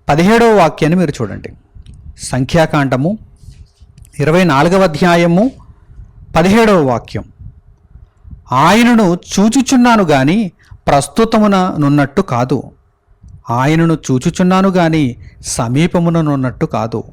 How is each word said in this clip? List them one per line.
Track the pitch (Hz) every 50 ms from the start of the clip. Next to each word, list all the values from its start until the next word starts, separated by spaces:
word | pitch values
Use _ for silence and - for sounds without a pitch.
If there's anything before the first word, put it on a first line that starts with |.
| _ -
పదిహేడవ | 143 151 175 202 226 233 233 233 220 202
వాక్యాన్ని | 170 156 - - 160 151 170 185
మీరు | 175 147
చూడండి. | - - 120 98 101 98 - - - - _ _ _ - - - - - - - - -
సంఖ్యాకాండము | - - - 127 131 - - 165 160 160 - 151 139 131 131 127 139 175 214 214 - - - _ - - - - - _ _ _ - _ _ - - - _ -
ఇరవై | 143 156 160 180 190
నాలుగవ | 170 135 - 151 170 185 190 190
అధ్యాయము | 180 151 143 190 175 170 170 170 170 170 180 220 269 - - - - - _ _ _ - - - - _ - - - -
పదిహేడవ | 160 165 190 202 233 226 214 202 175 147
వాక్యం. | 131 120 110 - - - 107 95 - - _ - - - - _ _ - _ _ _ _ - - _ _ _ _ - - - _ - 123
"ఆయనను | 131 147 170 202 233 240 240 240 226 214 175 175 175 - - - -
చూచుచున్నాను | 196 226 220 277 247 - 269 247 240 247 233 214 196
గాని | 151 147 131 131 147 180 226 220 170 - _ _ _ - - _
ప్రస్తుతమున | - 143 139 139 - - - 226 220 233 220 214 208 196 185 180 185 - 156
నున్నట్టు | 147 139 147 147 139 131 - - 196
కాదు, | - 135 117 127 127 147 120 - - - _ _ _ _ _ _ _ _ _ - - - - _ -
ఆయనను | 117 123 131 147 160 160 170 165 160 151 - -
చూచుచున్నాను | 131 127 127 175 160 - 185 180 185 190 190 196
గాని | 175 185 170 160 160 160 147 123 117 - - - - - -
సమీపమున | - - - 127 117 123 143 165 175 - 180 170 170 165 165
నున్నట్టు | 160 147 143 135 131 127 - - 165
కాదు. | 156 - 110 110 113 - 110 - -